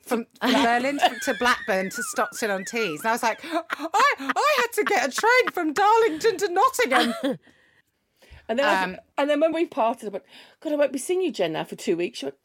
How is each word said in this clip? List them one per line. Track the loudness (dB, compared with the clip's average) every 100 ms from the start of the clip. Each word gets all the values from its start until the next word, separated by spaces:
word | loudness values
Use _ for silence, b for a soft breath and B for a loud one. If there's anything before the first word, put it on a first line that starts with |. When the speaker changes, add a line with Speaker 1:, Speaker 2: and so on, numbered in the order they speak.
Speaker 1:
from, | -4 -4 -4
Speaker 2:
<laughs> | -4
Speaker 1:
from | 0
Berlin | 2 2 2 0 0
to, | 0 0
to | -4
Blackburn | 0 0 0 0 -2 -2
to | -6 -6
Stockton-on-Tees. | -2 -4 -2 -4 -4 -4 -4 -4 -2
And | -2
I |
was | 0
like, | 0 -2
<gasps> |
"I, | -4 -6 -4 -8 -2 2 4 2
I | -2 0 2 2
had | 0
to | 0
get | 0 0 0
a |
train | 0 4 4 2
from | 0 -2
Darlington | 2 4 4 4 2 0 0
to | 0
Nottingham." | 2 2 2 2 2 2 -2
Speaker 2:
<laughs> | -4 -6 b b b b b _ _ _ b b b
Speaker 3:
And | 0
then, | 2
I, | 2
Speaker 1:
Um, | -2 -6 -8 -2
Speaker 3:
and | 0
then | 2
when | 2
we | 0 -2
parted, | 0 -2 -2 -8
I |
went, | -10 -12 B B B
"God, | -4
I | 0
won't | 0
be | -2
seeing | -2 0
you, | 0
Jen, | 0 -2
now | -2
for | -6
two | -6 -2 -2
weeks." | -2 -6
She | -10
went, | -12